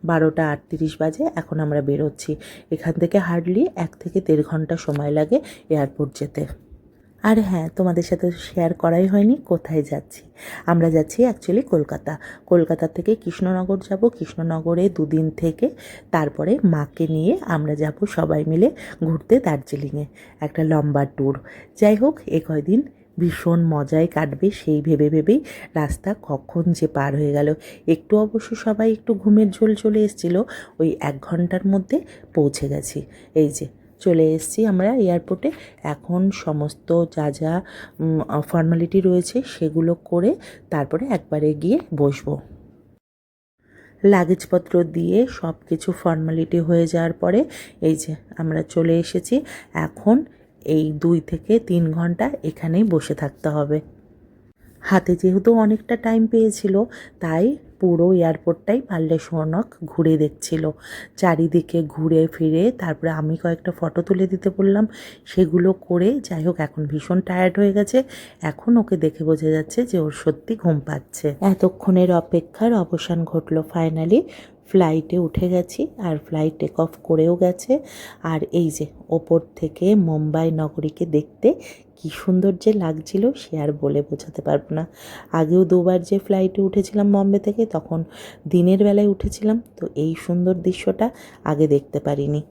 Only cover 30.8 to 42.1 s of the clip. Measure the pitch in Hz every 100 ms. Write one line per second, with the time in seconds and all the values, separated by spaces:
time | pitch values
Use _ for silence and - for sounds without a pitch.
30.8 | 160 - 147 139 - 170 175 185 196 196
31.8 | 185 311 - - - - 143 139 139 143
32.8 | 143 147 - - - 156 151 143 147 -
33.8 | _ _ - 170 160 160 - - 220 185
34.8 | 190 262 190 175 - 185 285 311 - -
35.8 | 151 147 - 175 190 196 - 151 147 -
36.8 | - 170 165 - 151 143 156 170 190 -
37.8 | - - 160 160 - 151 151 170 160 165
38.8 | 170 196 185 180 175 247 262 - 160 156
39.8 | 165 170 - 175 190 381 - - - 156
40.8 | 139 165 269 208 - 151 151 151 165 285
41.8 | - 151 143